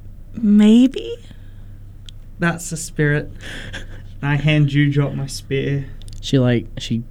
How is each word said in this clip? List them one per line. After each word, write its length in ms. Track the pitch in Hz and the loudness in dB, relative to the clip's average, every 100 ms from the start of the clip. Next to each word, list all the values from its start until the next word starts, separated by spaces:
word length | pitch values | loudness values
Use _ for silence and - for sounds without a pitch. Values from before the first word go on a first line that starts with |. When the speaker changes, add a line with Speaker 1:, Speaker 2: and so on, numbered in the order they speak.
| - - - | -16 -16 -12
Speaker 1:
Maybe? 840 | - 214 208 214 233 262 - - 466 - - - - - - - - - - - - | -2 4 8 8 8 6 2 -8 -10 -12 -18 -16 -16 -16 -16 -18 -18 -16 -16 -14 -2
Speaker 2:
That's 320 | 170 170 - | -2 -2 -6
the 60 | 156 | -10
spirit. 540 | - - 147 147 - - - - - - - - - - | -8 0 2 2 -2 -10 -12 -12 -10 -10 -12 -12 -14 -6
I 140 | 143 147 | -2 2
hand 340 | 151 151 143 | 4 4 4
Dewdrop 440 | 143 147 143 139 | 4 4 4 0
my 120 | 139 135 | -2 -6
spear. 600 | - - 135 135 143 139 - - - | -8 -4 -4 -2 -2 -4 -10 -12 -10
Speaker 1:
She, 180 | - 135 | 0 4
like, 280 | 123 120 101 - | 4 2 0 -8
she 260 | - 113 - | -4 -4 -4